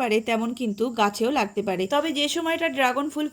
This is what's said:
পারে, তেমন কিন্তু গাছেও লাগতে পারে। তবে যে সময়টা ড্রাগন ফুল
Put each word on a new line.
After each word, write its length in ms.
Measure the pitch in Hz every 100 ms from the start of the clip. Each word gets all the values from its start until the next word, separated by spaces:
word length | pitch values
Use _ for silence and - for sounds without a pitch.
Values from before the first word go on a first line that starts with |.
পারে, 160 | 247 214 220
তেমন 220 | 226 233 240
কিন্তু 240 | 240 202 240 226
গাছেও 300 | 208 208 226 285
লাগতে 240 | 202 - 196
পারে। 160 | 180 190
তবে 140 | 285 320 277
যে 80 | 294
সময়টা 340 | 330 330 330 330 269
ড্রাগন 300 | 262 254 285
ফুল 160 | 302 302